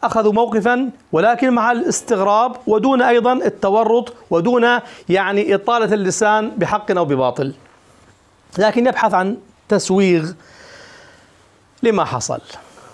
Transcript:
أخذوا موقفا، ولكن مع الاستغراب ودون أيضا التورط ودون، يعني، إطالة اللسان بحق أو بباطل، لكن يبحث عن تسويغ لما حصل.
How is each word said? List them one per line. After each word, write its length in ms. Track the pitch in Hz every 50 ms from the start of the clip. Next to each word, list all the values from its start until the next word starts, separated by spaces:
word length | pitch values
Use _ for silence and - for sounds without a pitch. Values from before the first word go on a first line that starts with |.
| -
أخذوا 300 | - - 226 214 214 202
موقفا، 560 | 220 240 226 208 220 196 233 247 247 269 254 - - _ _
ولكن 420 | - 160 180 220 240 233 269 262 247
مع 180 | 233 214 233
الاستغراب 840 | 247 233 302 330 196 - - - 233 190 196 202 202 214 240 254 247 - - -
ودون 340 | 214 214 196 269 269 247
أيضا 320 | 240 240 240 240 214 247 254
التورط 800 | 247 - 220 - - - 196 196 220 226 214 226 240 233 - - - - -
ودون، 500 | 170 165 165 240 247 247 233 240 240 240 - - - - - -
يعني، 460 | 175 190 196 190 202 202 208 - 202
إطالة 380 | 196 202 - 233 240 220 196 214
اللسان 560 | 208 196 185 170 - 220 208 214 214 214 220
بحق 420 | - 226 175 151 208 208 208 -
أو 140 | 196 180 170
بباطل، 480 | 143 143 131 131 127 123 - 139 139 135 - - - _ _ _ _ _ _ _ - _ _ _ _ _ _ _ _ - 175
لكن 300 | 202 214 202 233 240 254
يبحث 260 | - - - 214 185
عن 240 | 185 185 190 226 - - - _ _ _ -
تسويغ 600 | 214 196 - - 190 196 196 185 175 165 156 165 185 - - - - - - - - - - - - - - - - - - _ _ _ _ _ _ _ _ _ _ _ -
لما 220 | 233 220 190 160
حصل. 360 | - - 120 - - 123 - - - - - - - - - - -